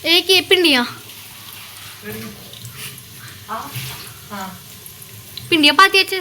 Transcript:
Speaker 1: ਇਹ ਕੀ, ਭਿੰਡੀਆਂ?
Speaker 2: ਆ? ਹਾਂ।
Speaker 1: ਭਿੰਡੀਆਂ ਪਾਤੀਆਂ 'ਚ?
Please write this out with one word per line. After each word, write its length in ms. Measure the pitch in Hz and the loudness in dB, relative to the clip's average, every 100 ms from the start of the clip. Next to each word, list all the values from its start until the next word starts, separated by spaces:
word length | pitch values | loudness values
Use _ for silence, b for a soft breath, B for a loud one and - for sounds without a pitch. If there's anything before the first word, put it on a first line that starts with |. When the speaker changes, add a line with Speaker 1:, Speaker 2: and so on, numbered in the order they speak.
Speaker 1:
ਇਹ 200 | 294 349 | 4 4
ਕੀ, 180 | 359 370 | 6 4
ਭਿੰਡੀਆਂ? 440 | 311 370 339 269 240 - - - - - - - - - - - 208 214 220 208 - - - - - - - - - - - | 6 4 6 4 2 -6 -16 -16 -16 -16 -16 -16 -16 -16 -16 -14 -12 -10 -10 -14 -16 -16 -14 -12 -14 -14 -18 -18 -16 -16 -10
Speaker 2:
ਆ? 200 | 220 - - 131 - - - - | -10 -8 -8 -8 -10 -14 -16 -14
ਹਾਂ। 180 | 208 190 180 - - - - - - - - - | -10 -10 -12 -18 -18 -18 -18 -18 -18 -16 -14 -2
Speaker 1:
ਭਿੰਡੀਆਂ 240 | 339 294 | 4 4
ਪਾਤੀਆਂ 300 | 294 381 381 | 6 6 6
'ਚ? 120 | 381 381 | 2 -2